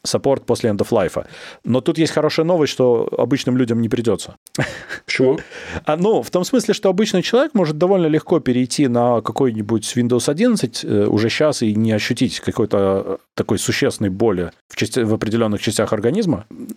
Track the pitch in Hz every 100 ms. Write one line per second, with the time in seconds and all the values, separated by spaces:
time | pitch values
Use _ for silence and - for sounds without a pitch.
0 | - 117 143 131 - 113 117 101 - 113
1 | 87 - - - - - - 123 131 151
2 | 156 - 151 - 160 180 139 - 127 117
3 | - - 120 135 - 127 120 117 113 120
4 | 113 92 - - _ - - - - -
5 | - - 131 156 - - - - - 156
6 | 196 185 110 180 180 254 - 190 196 185
7 | 220 185 - 240 311 214 160 151 180 196
8 | 160 151 - 165 127 123 127 - 139 120
9 | 120 117 110 110 135 107 104 113 - 127
10 | 120 120 131 147 247 214 123 - - 107
11 | 101 104 113 - 151 135 110 107 113 110
12 | - 123 127 - - - 107 101 98 98
13 | - - _ - - 104 - - 135 -
14 | 101 92 117 90 85 - _ - 107 131
15 | 110 110 113 113 110 104 - 104 101 107
16 | 113 180 196 101 - - -